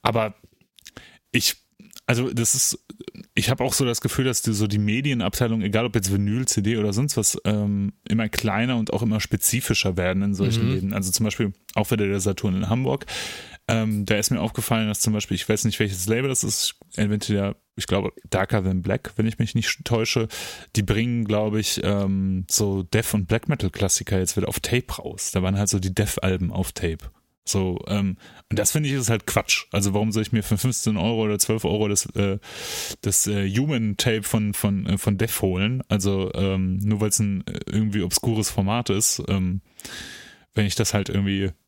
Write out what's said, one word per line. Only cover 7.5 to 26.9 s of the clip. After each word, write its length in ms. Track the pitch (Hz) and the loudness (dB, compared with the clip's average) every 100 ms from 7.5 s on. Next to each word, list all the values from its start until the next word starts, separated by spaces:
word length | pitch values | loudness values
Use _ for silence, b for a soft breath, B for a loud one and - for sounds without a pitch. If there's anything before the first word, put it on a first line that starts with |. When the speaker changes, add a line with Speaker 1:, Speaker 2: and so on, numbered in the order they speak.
| 104 104 101 98 - - | 0 2 0 -2 -4 -2
Speaker 1:
immer 220 | 110 110 | 0 0
kleiner 480 | - 113 98 120 123 | 0 0 0 0 0
und 160 | 110 | 0
auch 80 | - | 0
immer 200 | 117 107 | 0 0
spezifischer 760 | - 107 - 123 - 110 95 90 | 0 0 0 0 0 0 2 0
werden 260 | 90 95 | 0 2
in 120 | 101 | 0
solchen 320 | 95 113 113 117 | 2 2 2 2
Speaker 2:
Mhm. 80 | |
Speaker 1:
Läden. 180 | 131 98 | 0 0
Also 180 | 101 95 | -2 0
zum 140 | - | 0
Beispiel 300 | 107 - 107 - - | 0 0 -2 -2 -6
auch 160 | - 107 | -2 0
wieder 160 | 110 101 | 2 2
der 140 | 98 | 0
Saturn 360 | 98 95 107 92 | 0 0 0 0
in 120 | 98 | 0
Hamburg. 380 | 117 131 139 - B B B B B - | 0 0 -2 -4 B B B B B -2
Ähm, 360 | 110 110 104 | 0 0 -2
da 120 | 98 104 | 0 0
ist 140 | - | 2
mir 100 | 117 | 0
aufgefallen, 480 | 104 - - 113 107 | 0 -2 0 0 0
dass 100 | 104 | 0
zum 140 | - | 0
Beispiel, 240 | 107 - - | 0 -2 -4
ich 120 | - | 0
weiß 160 | 110 | 2
nicht, 140 | 113 - | 2 0
welches 280 | 104 92 95 | 0 0 0
Label 220 | 113 135 | 0 2
das 140 | 135 | 0
ist, 320 | - - - - - - | -2 -2 -4 -6 -12 -2
entweder, 580 | 104 104 - 104 98 - _ - | 0 0 0 0 0 -4 _ -10
ich 100 | - | 0
glaube, 260 | 101 - - - | 0 0 -6 -4
Darker 360 | 95 98 110 | -2 2 2
Than 180 | 95 92 | 2 0
Black, 300 | 90 107 - | 0 -2 -4
wenn 140 | - 110 | -2 -2
ich 100 | - | 0
mich 160 | 113 | 0
nicht 300 | 117 - - | 0 -2 -4
täusche, 420 | - 117 113 - 113 B B B B | 0 0 2 0 -2 B B B B
die 80 | - | -2
bringen, 420 | 98 104 120 120 | 2 2 2 0
glaube 360 | 107 107 107 107 | 2 2 2 0
ich, 200 | 104 - | 0 -2
ähm, 640 | - 101 98 98 95 92 92 | 0 2 2 2 2 0 0
so 320 | - 104 98 | 0 2 0
Death- 320 | 92 110 - | 0 0 2
und 140 | 107 92 | 0 2
Black-Metal-Klassiker 880 | 113 - 139 95 - 98 - - 95 | 0 0 0 -2 0 0 0 0 0
jetzt 180 | 92 - | 0 0
wieder 120 | 92 | -2
auf 100 | - | -2
Tape 340 | - 123 - - | 0 -2 -2 -10
raus. 320 | - 98 - | -8 -8 -4
Da 140 | 95 | 0
waren 120 | 92 98 | 0 2
halt 120 | 101 | 2
so 100 | 101 | 0
die 160 | 95 | 0
Death-Alben 560 | 92 101 - 95 92 85 | 0 0 0 0 2 0
auf 220 | - 92 | 0 -4
Tape. 260 | - 87 | -2 -4